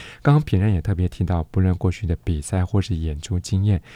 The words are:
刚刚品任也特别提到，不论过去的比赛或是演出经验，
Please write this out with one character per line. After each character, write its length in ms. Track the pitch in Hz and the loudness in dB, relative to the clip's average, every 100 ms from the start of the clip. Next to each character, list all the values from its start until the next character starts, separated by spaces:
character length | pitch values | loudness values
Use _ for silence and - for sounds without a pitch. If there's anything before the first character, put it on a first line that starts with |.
| - - | -18 -2
刚 140 | 151 147 | 2 2
刚 60 | |
品 180 | 147 95 | 2 0
任 140 | 107 | 2
也 80 | 90 | 2
特 120 | 104 | 0
别 140 | 90 90 | 0 0
提 160 | - | 0
到， 180 | 90 85 78 | -2 0 -2
不 160 | 95 | 0
论 120 | 92 90 | 2 2
过 140 | 92 | 0
去 160 | - 85 | -2 -2
的 80 | 82 | -2
比 240 | - 78 | -2 -4
赛 240 | - 95 90 | -2 -2 0
或 160 | 101 | 0
是 160 | - 82 | 0 -2
演 200 | 80 76 | -2 -6
出 180 | - 90 | -4 -4
经 240 | - 95 | -2 0
验， 180 | 101 90 - | 2 0 -2